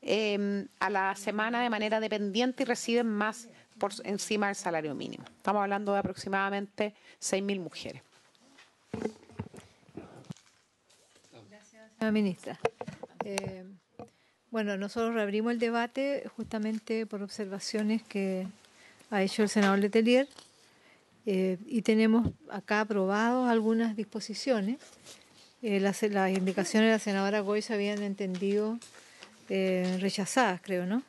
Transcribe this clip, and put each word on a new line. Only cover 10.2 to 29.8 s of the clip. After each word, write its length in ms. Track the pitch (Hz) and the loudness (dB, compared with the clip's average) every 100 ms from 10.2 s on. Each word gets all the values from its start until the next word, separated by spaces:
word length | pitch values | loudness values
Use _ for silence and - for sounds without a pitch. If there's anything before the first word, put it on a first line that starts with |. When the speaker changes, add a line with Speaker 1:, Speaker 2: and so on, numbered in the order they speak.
| - - _ _ _ _ _ _ _ _ _ - 107 | -20 -20 _ _ _ _ _ _ _ _ _ -20 -20
Speaker 2:
Gracias, 400 | - - - - _ | -20 -20 -20 -20 _
señora 140 | 220 | 0
ministra. 480 | 214 202 175 - 175 - - - - - - | 2 0 -2 -8 -4 -4 -4 -14 -14 -18 -12
Eh, 400 | 208 196 196 190 185 196 _ _ - _ _ _ _ | -6 -4 -4 -10 -16 -20 _ _ -20 _ _ _ _
bueno, 260 | 226 208 196 | -4 -2 -4
nosotros 380 | 202 240 226 | -4 -2 -2
reabrimos 380 | 233 208 208 226 | 0 0 0 0
el 60 | 240 | 0
debate 720 | 233 233 233 269 277 277 - - | 0 0 -2 -2 -2 -2 -6 -10
justamente 680 | 220 220 214 220 - 226 220 | -8 -4 -2 -4 -4 -4 -4
por 160 | 208 | -8
observaciones 800 | 196 - 202 190 - 214 214 220 | -10 -8 -8 -6 -6 -2 0 0
que 440 | - 202 190 185 190 - - - - - - | -2 -4 -2 -2 -4 -10 -20 -20 -20 -20 -4
ha 120 | 208 | 0
hecho 200 | 190 - | 2 2
el 60 | 208 | 2
senador 300 | 214 196 196 | 6 6 6
Letelier, 480 | 208 226 226 247 277 - - _ - _ _ - _ _ - | 4 4 6 6 4 -4 -20 _ -20 _ _ -20 _ _ -2
eh, 320 | 190 190 180 220 | 2 2 0 -2
y 160 | 233 | -2
tenemos 500 | 196 220 220 226 214 - - | 2 6 6 6 4 -2 -10
acá 300 | 202 - 208 | -12 0 0
aprobados 680 | 214 208 190 202 226 247 254 | 2 2 2 2 2 2 4
algunas 480 | 226 214 226 233 214 | 4 4 2 2 -2
disposiciones. 840 | 214 220 208 202 - 233 196 262 - - - - - - - _ | -6 -6 -8 -6 0 0 0 -4 -8 -20 -20 -20 -20 -20 -20 _
Eh, 180 | 233 196 | -2 2
las, 220 | 196 196 | 2 2
las 280 | 214 202 190 | 0 2 2
indicaciones 580 | 190 185 185 190 220 220 | 2 0 0 2 4 6
de 40 | |
la 60 | 220 | 4
senadora 420 | 214 196 196 214 | 2 0 2 0
Goy 220 | 196 208 | 0 -2
se 100 | 214 | 0
habían 300 | 214 202 208 | -2 -2 -2
entendido, 760 | 208 196 196 185 196 202 214 233 - - - - - - - | -4 -4 -4 -2 0 0 0 -4 -8 -20 -20 -20 -20 -20 -4
eh, 500 | 196 190 185 | 0 2 2